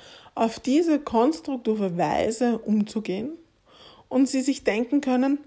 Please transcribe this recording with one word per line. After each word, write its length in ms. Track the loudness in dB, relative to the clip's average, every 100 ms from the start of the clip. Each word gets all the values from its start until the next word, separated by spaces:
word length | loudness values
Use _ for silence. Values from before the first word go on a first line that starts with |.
| -20 -20 -16
auf 260 | -2 -2 -2
diese 380 | 0 2 2 0
konstruktive 960 | 0 2 2 0 -6 -4 -2 -2 -2 0
Weise 640 | 0 0 0 0 0 0
umzugehen 720 | 0 0 0 -4 -4 -6 -6 -12 _ _ _ -20 -20 -20 _
und 200 | 0 2
Sie 140 | 0
sich 200 | -2 0
denken 380 | 0 0 0 0
können, 380 | 2 0 2 0